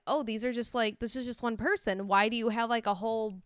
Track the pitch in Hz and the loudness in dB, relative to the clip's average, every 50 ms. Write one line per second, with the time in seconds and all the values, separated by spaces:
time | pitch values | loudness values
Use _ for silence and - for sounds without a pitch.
0 | _ - 247 302 269 220 214 214 233 254 240 240 226 - - 240 226 214 208 _ | _ 0 0 0 0 -2 -4 -2 -2 -2 -2 0 -2 0 2 2 0 0 0 _
1 | 240 220 - 262 247 247 240 - - 233 226 202 220 339 415 392 - 220 190 190 | -4 -2 -2 -2 -4 -6 -6 -4 -2 -4 -2 0 0 0 0 0 0 -2 -2 -2
2 | 202 196 196 196 208 220 240 233 220 226 214 233 233 226 233 233 220 208 202 175 | 0 4 4 4 6 4 2 0 0 0 0 0 0 0 0 0 2 0 -2 0
3 | 208 226 226 226 220 214 190 185 - | 0 -2 -2 -2 -2 -4 -6 -10 -12